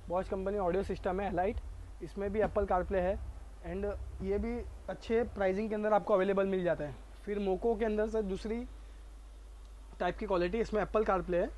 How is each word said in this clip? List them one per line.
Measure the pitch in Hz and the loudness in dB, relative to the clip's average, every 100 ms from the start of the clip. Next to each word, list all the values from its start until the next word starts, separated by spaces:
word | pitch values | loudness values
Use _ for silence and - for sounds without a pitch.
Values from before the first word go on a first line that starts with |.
| - | -4
Bosch | 175 185 | -2 0
company | 196 190 208 | -2 0 2
audio | 180 180 | 2 2
system | 190 190 190 185 | 0 -2 0 0
है, | 202 | 0
Elite। | 175 190 - - - - - | 2 2 0 -6 -10 -12 -12
इसमें | 170 - 202 | -10 -4 -2
भी | 208 | 2
Apple | 190 214 202 | 2 2 2
CarPlay | 185 175 190 | 2 2 2
है | 180 214 - - - - 170 | 2 0 -4 -10 -14 -12 -8
and | 185 202 190 - - | -4 -4 -4 -8 -6
ये | 190 202 | -2 0
भी | 226 240 208 - - | 0 -4 -6 -10 -10
अच्छे | 185 - 226 | -8 0 2
pricing | 240 - 190 190 220 | 2 2 2 2 0
के | 214 | 0
अंदर | 214 | 4
आपको | 208 190 | 4 6
अवेलेबल | 208 190 196 196 | 4 6 4 4
मिल | 190 | 2
जाता | 175 151 | 2 0
है। | 147 123 - - - | -2 -8 -14 -12 -6
फिर | 208 | -2
Moco | 196 180 233 233 | 0 2 2 2
के | 226 | 2
अंदर, | 214 220 | 2 2
सर, | 220 | 0
दूसरी | 196 185 214 233 247 - - - - - - - - - - - - - | 0 -2 -2 -4 -6 -12 -14 -16 -16 -16 -16 -16 -16 -16 -16 -16 -14 -2
type | 180 175 | -2 0
की | 208 | 0
क्वालिटी, | 185 175 226 | 2 4 2
इसमें | 214 214 | 2 0
Apple | 180 214 220 | 2 2 4
CarPlay | 190 170 175 | 2 2 2
है, | 240 | 2